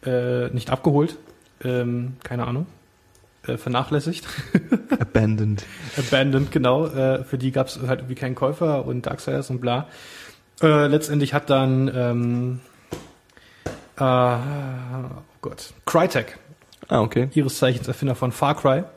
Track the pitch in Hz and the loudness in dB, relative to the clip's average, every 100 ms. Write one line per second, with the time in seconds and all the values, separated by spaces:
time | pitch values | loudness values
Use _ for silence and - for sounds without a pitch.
0 | - 127 123 123 123 127 - 131 - 143 | 0 0 0 0 -2 -4 -2 0 4 4
1 | 160 - - - _ _ 127 123 120 120 | 2 -2 -18 -20 _ _ -2 0 0 -2
2 | 123 131 - 123 123 123 180 - _ _ | -4 -8 -8 -4 -2 -2 -4 -10 _ _
3 | _ _ _ _ - 123 - 123 131 147 | _ _ _ _ -8 -6 -2 -2 0 -2
4 | 147 175 - - - - - 240 - 269 | -2 -6 -8 -12 0 0 2 -2 0 -2
5 | 117 113 107 107 107 104 - - 147 - | 2 2 4 2 0 -2 -6 -14 -10 -6
6 | 127 135 139 135 143 160 127 131 160 135 | 0 2 4 2 2 2 4 2 0 0
7 | 131 131 131 131 131 131 131 - 127 127 | 0 0 -2 -4 -2 0 -2 -4 -4 -4
8 | 127 127 131 127 262 254 165 147 127 123 | -4 -6 -6 -2 -2 0 0 0 -2 -4
9 | 120 135 - 135 139 127 123 120 151 - | -4 -6 -4 -4 -4 -4 -2 -2 -4 -14
10 | - - - - _ - 160 151 147 147 | -20 -20 -20 -20 _ 0 4 6 6 2
11 | 156 147 143 143 - 135 131 131 135 127 | 2 0 0 0 2 4 4 2 2 0
12 | 123 120 120 120 123 127 - _ _ - | 0 0 0 -2 -2 -6 -12 _ _ -14
13 | - - _ - _ _ - - - - | -14 -20 _ -20 _ _ -12 -12 -18 -2
14 | 135 127 123 120 131 143 139 127 127 127 | 2 4 4 2 -4 -6 -6 -8 -8 -8
15 | 127 135 - _ - - - - - 165 | -10 -12 -18 _ -12 -12 -18 -10 0 2
16 | 180 135 110 - - - _ - - - | 4 0 -2 -10 -20 -20 _ -20 -2 2
17 | 107 - 131 151 135 127 131 120 - 120 | 2 2 0 2 0 2 2 0 -4 -4
18 | 139 123 127 - 143 151 143 135 190 | -2 -2 -2 0 0 2 2 2 -2